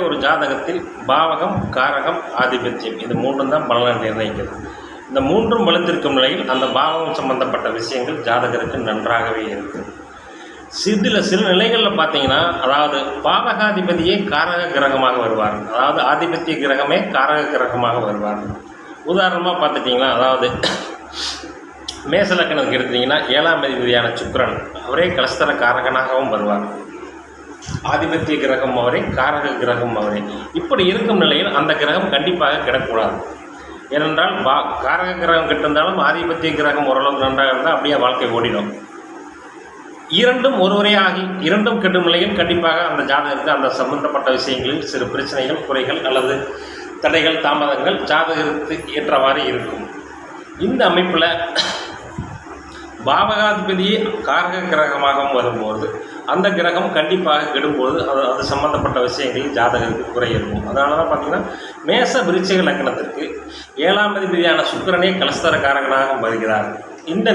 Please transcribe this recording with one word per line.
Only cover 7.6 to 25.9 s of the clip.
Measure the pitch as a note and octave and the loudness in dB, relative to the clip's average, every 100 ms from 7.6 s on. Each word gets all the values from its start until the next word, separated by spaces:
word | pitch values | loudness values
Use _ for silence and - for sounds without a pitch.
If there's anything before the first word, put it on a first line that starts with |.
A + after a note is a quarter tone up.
| A#2+ A2+ | -2 -4
விஷயங்கள் | - C3 B2 A2+ A#2 | -4 -4 -4 -4 0
ஜாதகருக்கு | A#2+ A#2+ A#2+ A2 C3+ A2 | 0 2 -2 -4 -4 -2
நன்றாகவே | G#2+ A2 A#2 A2+ A2 G#2+ G2 | -2 0 0 0 -4 -4 -6
இருக்கும். | G2 - - - - - - - - - - - | -8 -10 -12 -14 -18 -20 -20 -18 -18 -18 -14 -4
சில, | F#3+ G#3+ B3 G#3 - | 0 2 2 2 2
சில | F#3 G3 | 2 4
நிலைகளில் | F#3 A3+ A#3 G#3 D3+ | 4 4 2 2 2
பார்த்தீங்கன்னா, | D#3 D3 C3+ C#3 E3+ E3 | 2 2 2 2 2 0
அதாவது | C3 C#3+ D3 C#3 C#3 C#3 | 2 4 2 0 -4 -2
பாவகாதிபதியே | - F#3+ A#3+ G3+ G#3+ F#3 F3 E3 E3 G3+ - | 2 2 2 0 0 0 0 2 2 2 2
காரக | D3 E3+ F3 F3 | 0 0 0 -2
கிரகமாக | C#3 C#3 C3+ B2+ B2 | 2 2 4 2 2
வருவார், | A2+ A2 G#2+ G#2 G#2 | 0 0 0 -2 -4
அதாவது | A2+ C3+ D#3 C3 | 0 2 2 2
ஆதிபத்திய | D3+ E3+ E3 - D3 | 2 0 -2 -2 -2
கிரகமே | C#3 C3+ C#3+ F3 G3+ | 0 0 2 0 2
காரக | C#3 C#3 D3+ D3 | 2 2 2 0
கிரகமாக | D3+ B2 B2 A#2+ A#2+ G#2+ | 0 0 0 0 0 -2
வருவார். | G#2 G#2 G#2 G#2 - - - - - - | -2 -4 -4 -6 -10 -14 -18 -18 -10 -2
உதாரணமா | F#3 F#3 E3+ F3 F3 | 2 2 0 -2 0
பார்த்துட்டிங்கன்னா, | D3+ C3 B2 B2 C3+ A#2 | 0 0 0 2 2 4
அதாவது | C3 C3 B2 B2 - - - - - - - - - - - - - - C3 | 4 4 2 0 -2 -4 -8 -12 -14 -10 -8 -8 -12 -16 -18 -16 -14 -12 0
மேச | E3+ G3 F3+ | 2 2 2
லக்னத்துக்கு | D#3+ D3+ C3+ C3+ | 2 0 0 0
எடுத்தீங்கன்னா, | B2 B2 B2+ D3+ B2+ C3 | 0 0 2 0 2 2
ஏழாம் | E3 D#3+ C#3 | 4 2 0
அதிபதியான | B2 B2 A#2+ A#2 - | 0 2 2 2 -2
சுக்கிரன் | - - A#2 G#2+ - - | -2 0 0 -2 -8 -10
அவரே | A#2+ C#3 F3 C3+ | -4 0 2 2
கலஸ்தர | C3 - D3+ C#3 | 0 2 0 2
காரகனாகவும் | A#2+ B2+ B2+ | 2 2 2